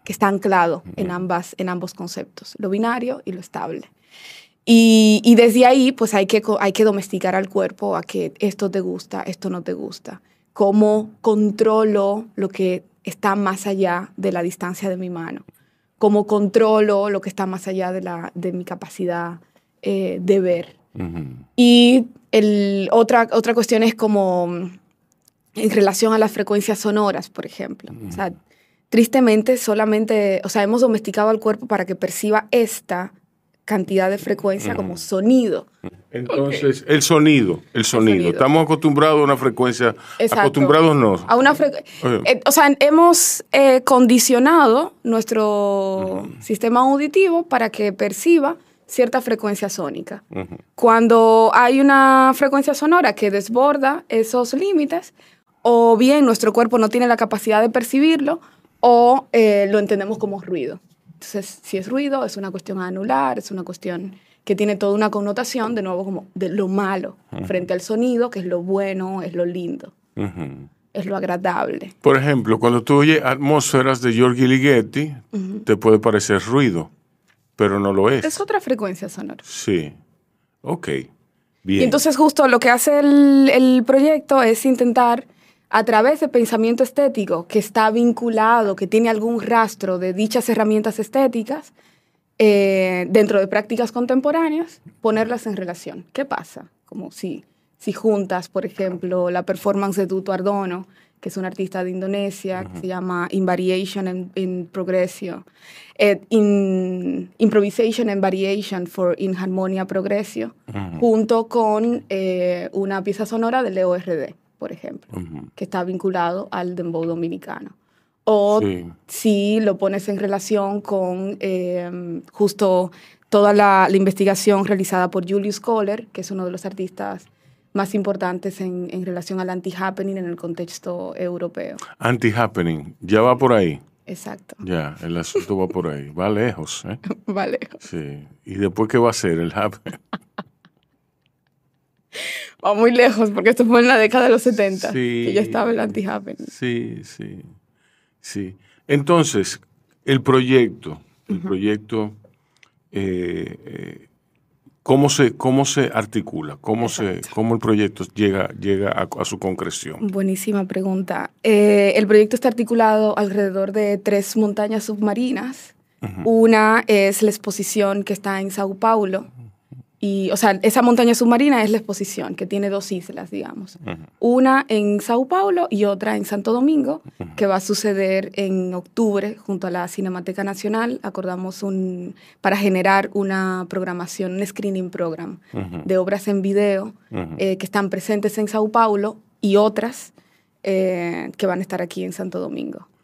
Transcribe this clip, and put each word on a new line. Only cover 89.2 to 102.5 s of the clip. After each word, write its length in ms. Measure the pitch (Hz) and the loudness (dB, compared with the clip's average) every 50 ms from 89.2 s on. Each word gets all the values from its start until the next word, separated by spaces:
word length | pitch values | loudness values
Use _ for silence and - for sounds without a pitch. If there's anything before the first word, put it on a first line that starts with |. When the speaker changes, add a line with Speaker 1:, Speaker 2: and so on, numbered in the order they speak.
| 220 233 233 220 | -2 -2 -4 -4
Speaker 1:
rastro 580 | 202 220 233 226 226 214 - - 190 190 185 180 | -2 0 2 2 2 0 -4 -8 -6 -4 -4 -2
de 140 | 185 185 180 | -2 -4 -2
dichas 340 | 196 214 214 220 247 - 233 | -2 -2 0 0 -2 0 0
herramientas 500 | 226 220 214 214 214 214 214 220 208 - | 0 0 2 2 2 0 0 -2 -4 -6
estéticas, 720 | 208 - - 269 269 254 - 226 214 - 277 311 - - _ _ _ _ _ _ _ _ _ _ _ _ _ - | -8 -4 0 0 0 0 0 -4 -6 -6 -8 -10 -10 -18 _ _ _ _ _ _ _ _ _ _ _ _ _ 2
eh, 680 | 214 208 208 202 196 196 190 190 185 185 185 180 180 - | 4 4 4 4 4 2 2 2 0 0 0 -2 -2 2
dentro 280 | 202 214 214 208 208 196 | 4 4 4 4 2 0
de 80 | 190 | 0
prácticas 460 | 190 - 208 208 - 226 233 240 226 | 0 -2 -4 -2 -2 -4 -4 -4 -4
contemporáneas, 880 | - 240 247 240 254 262 262 294 294 330 330 311 302 320 339 - - _ _ - _ _ | -2 -4 -2 0 0 0 0 0 0 0 0 0 -2 -4 -6 -8 -12 _ _ -20 _ _
ponerlas 460 | - 220 214 220 226 220 247 226 - | -2 0 0 0 -2 -2 -4 -6 -6
en 100 | 226 196 | -8 -8
relación. 480 | 196 185 170 180 - - 160 143 - 180 _ | -6 -8 -8 -10 -12 -14 -16 -16 -16 -18 _
¿Qué 120 | - 262 277 | -8 -8 -6
pasa? 460 | 277 - - 165 - - - - - _ _ _ | -6 -6 -10 -10 -12 -20 -20 -20 -20 _ _ _
Como 240 | _ - - 185 - | _ -16 -16 -16 -16
si, 340 | - - - 180 - - _ _ _ _ _ _ _ _ | -14 -12 -10 -10 -10 -12 _ _ _ _ _ _ _ _
si 140 | - 220 | -8 -8
juntas, 560 | 190 - - 220 208 202 190 190 190 180 170 - | -6 -2 0 0 0 0 -2 -4 -4 -6 -6 -6
por 160 | - 190 180 | -8 -8 -8
ejemplo, 640 | 180 - - 190 185 180 165 - 180 180 180 180 175 | -8 -8 -6 -6 -6 -6 -6 -6 -4 -2 -2 -2 -2
la 120 | 180 180 180 | -2 -4 -2
performance 520 | - 185 180 - 202 196 196 202 196 180 | -4 -6 -4 -2 -2 -2 0 -2 -2 -2
de 100 | 202 190 | -2 -4
Tutu 260 | 180 190 190 190 202 | -2 -4 -6 -4 -4
Ardono, 540 | 190 185 185 202 202 196 190 185 175 185 185 _ _ _ _ _ _ _ | -4 -2 -2 -2 -2 -2 -4 -6 -8 -10 -12 _ _ _ _ _ _ _
que 80 | - 185 | -14 -10
es 80 | - | -8
un 80 | 196 185 | -8 -8
artista 400 | 185 185 - 190 185 - 190 180 | -8 -8 -8 -10 -8 -6 -6 -6
de 60 | 185 | -6
Indonesia, 720 | 185 185 190 190 202 202 202 202 196 - - 190 | -6 -6 -6 -6 -4 -4 -4 -6 -8 -8 -8 -8